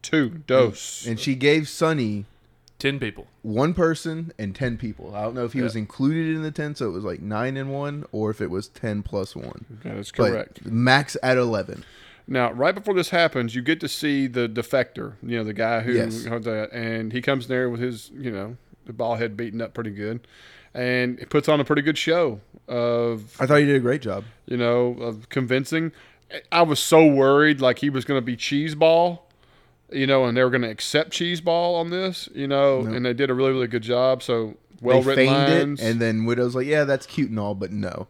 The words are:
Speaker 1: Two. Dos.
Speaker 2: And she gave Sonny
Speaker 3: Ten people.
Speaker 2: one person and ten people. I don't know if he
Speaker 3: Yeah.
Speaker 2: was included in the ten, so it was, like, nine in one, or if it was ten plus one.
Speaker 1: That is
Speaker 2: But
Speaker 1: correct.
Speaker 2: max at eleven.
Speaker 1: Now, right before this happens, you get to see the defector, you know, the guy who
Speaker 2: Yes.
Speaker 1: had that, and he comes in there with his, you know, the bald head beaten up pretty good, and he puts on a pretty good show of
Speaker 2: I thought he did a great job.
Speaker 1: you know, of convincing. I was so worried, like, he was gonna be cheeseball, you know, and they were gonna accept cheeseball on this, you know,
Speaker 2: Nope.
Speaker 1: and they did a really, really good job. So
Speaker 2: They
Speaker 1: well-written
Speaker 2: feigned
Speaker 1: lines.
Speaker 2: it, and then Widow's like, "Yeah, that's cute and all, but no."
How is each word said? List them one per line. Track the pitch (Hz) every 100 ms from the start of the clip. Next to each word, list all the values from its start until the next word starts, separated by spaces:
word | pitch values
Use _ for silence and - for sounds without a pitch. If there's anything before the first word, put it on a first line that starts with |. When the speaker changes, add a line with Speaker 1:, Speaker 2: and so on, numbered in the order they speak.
Speaker 1:
Two. | - 160 127 85 -
Dos. | 131 120 98 - - 117
Speaker 2:
And | 113
she | - 131
gave | 139 156 151
Sonny | - 160 156 113 104 101 _ _ _ _ _
Speaker 3:
Ten | 139 139
people. | 117 - - _
Speaker 2:
one | 110 107 151 175
person | 165 156 165 160 165 -
and | 104 95
ten | 127 113
people. | 120 - - 104
I |
don't | 110 123
know | 120
if |
he | 127
Speaker 3:
Yeah. | 120
Speaker 2:
was | 110
included | 104 - 135 160 160 160
in |
the | 156
ten, | 151 151
so | 143 117
it |
was, | 90
like, | 104 85
nine | 98 107 127 135
in | 135
one, | 139 143 147 -
or | 107 107
if | 107
it | 101
was | 90 104
ten | - 117 104
plus | 104 101 98 -
one. | 62 - - 110
Speaker 1:
That | - 107
is | 104 -
Speaker 2:
But | 110
Speaker 1:
correct. | 107 - - -
Speaker 2:
max | 113 123 135 139 -
at | 127 127
eleven. | 123 107 95 - - - - - -
Speaker 1:
Now, | 131 120
right | 120 147
before | 196 208 190
this | 170
happens, | 175 165 139 117
you | 123
get | 123 160
to | -
see | - 151 139 135
the | 123 117
defector, | 110 113 131 120 - 110 107
you | 110 117
know, |
the | 107
guy | 104 113 117
who | 117
Speaker 2:
Yes. | 120 113 113 117
Speaker 1:
had | 117 113
that, | 107 107
and | 120 113 113 110
he | 117
comes | - 135 120
in |
there | 127 127
with | 117
his, | 127 113 - -
you | 131
know, | 101 101 123 _ - -
the |
bald | 113 117 113
head | 117 104
beaten | 117 110
up | 113 -
pretty | 113
good, | 101 104 117 _ - - - _
and | - 123 127 123 123
he | -
puts | 151 143
on | 147
a |
pretty | 139 151
good | 143 151
show | - 170 160 104 _ - -
of | 123 120 120 117 113 107 -
Speaker 2:
I | 131
thought | 147
he | 143
did | 139
a |
great | 120 143
job. | 117 95 110 _ -
Speaker 1:
you | 123
know, | 120 120 123 120
of | 117 107 113
convincing. | - 123 131 135 160 160 - - _ _ 156 _
I | 165
was | 170 143
so | - 160 156
worried, | 139 135 143 151 143
like, | 131 123
he | 143
was | 131 120
gonna | 139
be | 120 120
cheeseball, | - 143 156 151 160 165 175 170 _ _ _ _ _ _ _
you | 139 135
know, | 135
and | 127 117
they |
were | 127
gonna | 127 117
accept | 107 - 147 156
cheeseball | - 175 175 175 170 175 175
on | 170
this, | 180 190 180 -
you | - 139
know, | 139 139 135
Speaker 2:
Nope. | 113 120
Speaker 1:
and | 123
they |
did | 123 139
a |
really, | 127 135
really | 131 123
good | 117
job. | 110 123 127 127
So | - 117 110 - _ -
Speaker 2:
They | 120
Speaker 1:
well-written | 131 131 135 131
Speaker 2:
feigned | 139 143
Speaker 1:
lines. | - 143 139
Speaker 2:
it, | 113
and | 117
then | 113 110
Widow's | 113 120 123 127
like, | 135
"Yeah, | 151 143
that's | 135 -
cute | - 123
and | 110
all, | 104 98
but | 95
no." | 104 101 - -